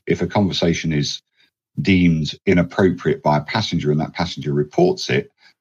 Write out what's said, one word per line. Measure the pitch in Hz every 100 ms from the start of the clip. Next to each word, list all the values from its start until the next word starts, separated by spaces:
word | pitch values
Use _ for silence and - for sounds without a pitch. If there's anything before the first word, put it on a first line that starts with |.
| -
if | 85
a | 90
conversation | - 98 73 87 82 82
is | 76 71 - _ _ _ _ _ -
deemed | 73 92 87 80 73 -
inappropriate | - 90 85 - 95 - 80 76
by | - 76
a |
passenger | 73 110 - 85 71
and | 76
that | 76
passenger | - 85 - 73
reports | 71 73 - 180 - -
it, | 65 - _ _ _